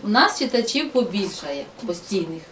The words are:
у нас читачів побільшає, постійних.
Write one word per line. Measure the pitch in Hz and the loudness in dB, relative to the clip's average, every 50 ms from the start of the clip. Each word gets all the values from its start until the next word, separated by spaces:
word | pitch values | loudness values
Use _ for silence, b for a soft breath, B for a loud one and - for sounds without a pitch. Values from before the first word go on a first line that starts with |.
| - | 0
у | 208 | 4
нас | 208 247 330 415 - - | 4 6 6 4 2 0
читачів | 269 226 - 240 220 - - 285 320 269 | -2 2 2 2 2 2 0 -2 -2 2
побільшає, | - 254 233 180 180 202 190 165 - - - 143 139 143 143 - - - - | 2 2 2 2 0 -2 -2 -2 -4 -6 -8 -6 -6 -8 -8 -12 -14 -10 -6
постійних. | 220 175 - - - 202 190 165 160 160 160 - - | -6 -6 -6 -6 -4 -2 -2 -2 -2 -6 -10 -12 -16